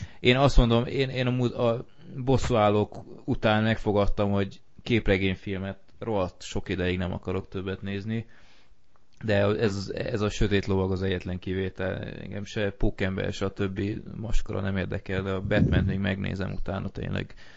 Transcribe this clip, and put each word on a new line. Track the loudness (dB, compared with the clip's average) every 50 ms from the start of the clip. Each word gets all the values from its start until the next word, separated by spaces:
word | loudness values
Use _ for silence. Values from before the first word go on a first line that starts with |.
| -14 -14 -14 0
én | 2 4 4
azt | 6 4 6 8
mondom, | 6 6 8 6 4 2
én, | 0 0 -2 -2 0
én | -2 -2 0
a | 0
mú-, | 0 0 0 0 0 0
a | 0 0 0 0 -4 -12 -16 -20 -18 -14 -12
bosszúállók | -6 0 2 2 2 4 2 4 4 6 6 6 4 2 0 -4 -12 -14 -14 -18 -12 -4
után | -4 -4 2 4 4 4 4
megfogadtam, | 4 2 2 2 0 2 4 4 4 4 4 4 2 2
hogy | 2 2 0 -2 -4 -12 -20 -20 -20 -14
képregényfilmet | -2 0 0 2 4 4 4 4 4 0 0 -2 -4 -8 -6 -6 -6 -8 -8 -10 -14 -18 -16 -10
rohadt | -6 -2 0 0 0 -2 -4 -10
sok | -14 -8 -6 -6 -4 -4
ideig | -2 -2 0 0 0 0
nem | -2 -4
akarok | -6 -6 -6 -4 -4 -4 -6 -6
többet | -8 -8 -6 -6 -6 -6
nézni, | -6 -8 -8 -6 -6 -6 -6 -6 -6 -10 -16 -20 -20 -20 -20 -20 -20 -20 -20 -20 -20 -20 -20 -20 -20 -20 -16 -8 -2
de | 0 2 2 4
ez, | 2 2 2 0 0 -2 -2 -6 -6 -6
ez | -6 -4 -4 -2 -2
a | -2 -2
Sötét | 0 0 0 2 2 0 0
Lovag | 2 0 0 0 0
az | -2 -2
egyetlen | -2 -2 -2 -4 -4 -6 -8 -6
kivétel. | -6 -6 -4 -4 -4 -4 -6 -6 -6 -4 -4 -6
Engem | -8 -10 -10 -12 -12 -12 -10 -10 -12
se | -8 -6 -4 -4 -4
Pókember, | 0 2 2 2 2 2 -2 -2 0 -2 -2 -4
se | -2 -2 -4
a | -4
többi | -2 -2 -4 -2 -2 -2 -4 -4 -4 -6 -10 -10 -10
maskara | -10 -4 4 4 4 4 4 -2 -2
nem | -2 0 0
érdekel, | -2 -2 -2 -4 -6 -6 -4 -4 -4
de | -2 -2
a | -4 -4
Batman | 0 0 2 4 4 4 4 2 2
még | 2 0 0
megnézem | -2 -2 -2 -2 -2 -4 -4 -4 -4 -4
utána | -2 -2 -2 -2 -4 -4 -6 -6
tényleg, | -8 -8 -6 -4 -4 -4 -6 -6 -10 -16 -18 -18 -18